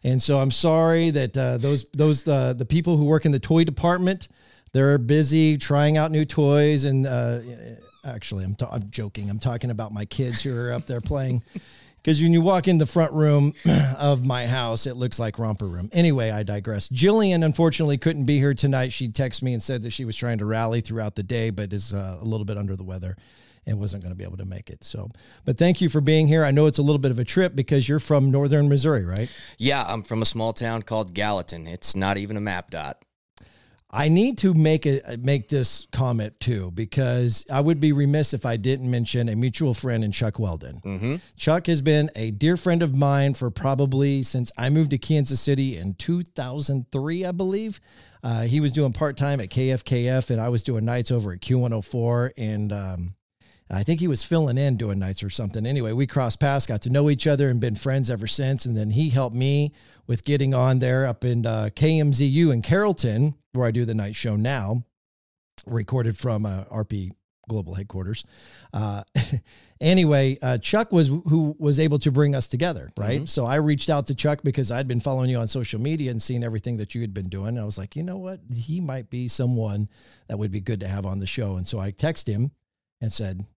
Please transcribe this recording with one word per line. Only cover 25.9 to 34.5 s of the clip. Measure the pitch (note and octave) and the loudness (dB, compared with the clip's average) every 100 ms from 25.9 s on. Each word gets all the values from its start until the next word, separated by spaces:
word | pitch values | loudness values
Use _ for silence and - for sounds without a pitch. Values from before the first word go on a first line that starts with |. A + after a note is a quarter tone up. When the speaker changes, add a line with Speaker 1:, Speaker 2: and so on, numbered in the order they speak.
| D#3 | 2
Speaker 1:
being | C#3+ D#3 D3+ | 4 6 6
here. | D#3+ | 4
I | D3 | 4
know | C#3+ C#3+ | 6 4
it's | - | 4
a | |
little | C#3+ C#3+ | 2 2
bit | C3+ | 2
of | A#2+ | 0
a | |
trip | A#2+ F3+ F3+ | 0 2 2
because | C3+ B2+ C#3 A#2 | 0 2 2 2
you're | D3 | 0
from | - D3 C3+ | 2 4 4
northern | C#3 C#3 D3 C#3+ | 4 4 4 4
Missouri, | C#3 D3+ C3 | 4 4 2
right? | F2 F#2 B2 - - - | 0 -4 -8 -10 -20 -2
Speaker 2:
Yeah, | A#2+ C#3 G2+ | 0 0 -2
I'm | A2+ | -4
from | G2 A2+ | -4 0
a | |
small | A2 A2+ A2+ | 0 0 -4
town | A2+ A#2 A2+ | -2 -4 -4
called | G#2+ A2 F#2+ | -4 -4 -4
Gallatin. | F2 G#2+ G2 E2+ E2+ D#2+ | -4 -2 -2 -6 -10 -12
It's | F2 - | -4 -2
not | F#2+ F#2+ G2+ | 0 0 0
even | G2+ G#2+ | -4 -6
a | |
map | G#2 F2+ - | -4 -6 -8
dot. | D#2+ C#2+ - _ _ _ - - _ _ _ _ | -10 -10 -12 _ _ _ -20 -20 _ _ _ _
Speaker 1:
I | G#2+ D3+ | 0 4
need | E3+ A#3+ A#3+ | 4 4 2
to | F#3+ | 4